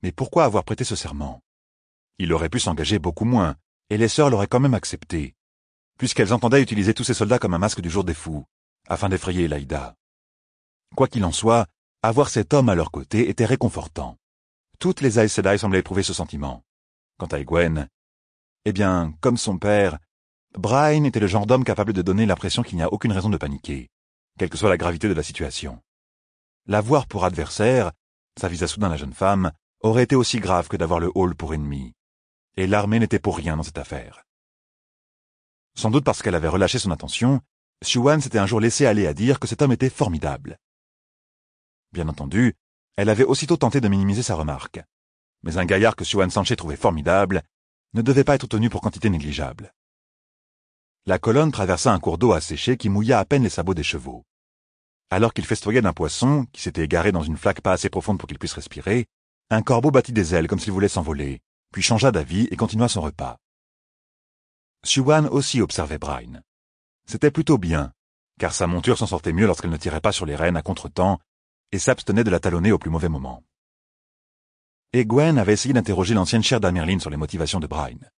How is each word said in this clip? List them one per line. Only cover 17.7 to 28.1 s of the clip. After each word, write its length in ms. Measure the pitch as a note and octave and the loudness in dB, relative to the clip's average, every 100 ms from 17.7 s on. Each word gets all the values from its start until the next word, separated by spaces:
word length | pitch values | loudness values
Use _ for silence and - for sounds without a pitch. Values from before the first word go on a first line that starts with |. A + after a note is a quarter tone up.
| D#2+ C#2+ _ _ _ _ _ _ _ - | 0 -6 _ _ _ _ _ _ _ -6
eh 60 | |
bien, 420 | G2 G2 F2+ E2 D#2+ | 0 0 2 -2 -2
comme 160 | C3 A#2+ | -2 0
son 180 | - F#2 | -2 -4
père, 420 | G#2 G#2 G2 D#2 _ _ _ _ _ | 0 2 2 -2 _ _ _ _ _
Brian 520 | - F#2+ B2+ D3+ D3+ | -8 0 2 4 4
était 160 | D3 A#2 | 2 2
le 60 | G#2 | 0
genre 200 | G#2 G#2 | 0 2
d'homme 180 | C3 | 2
capable 300 | B2 G#2 G#2 | 2 -2 0
de 80 | G2 | 0
donner 240 | F2+ F#2+ A2 | 0 2 2
l'impression 360 | F2+ F#2+ - | 0 -2 -4
qu'il 140 | A#2 F2+ | -4 -2
n'y 60 | |
a 100 | D#2+ | -2
aucune 200 | - A#2 | -2 -2
raison 180 | G2 G#2+ | 0 0
de 80 | G2+ | -2
paniquer, 500 | D2 C#2 - C#2 A#1+ _ _ _ _ _ | -4 -8 -8 -10 -12 _ _ _ _ _
quelle 120 | F2+ | -6
que 80 | - | 0
soit 100 | G#2 | 2
la 80 | F2+ | 2
gravité 320 | E2 E2+ G#2+ | 0 -2 -2
de 60 | |
la 80 | E2+ | -2
situation. 580 | D2+ - C#2+ - C2+ A#1+ _ _ _ _ _ _ _ _ - | -4 -8 -8 -8 -12 -14 _ _ _ _ _ _ _ _ -2
L'avoir 400 | G2+ G#2+ D3 B2 | -2 2 0 0
pour 200 | G#2 F2+ | -2 -2
adversaire, 680 | F2 D2+ - G#2+ B2+ F#2+ - _ | -2 -8 0 2 2 0 -6 _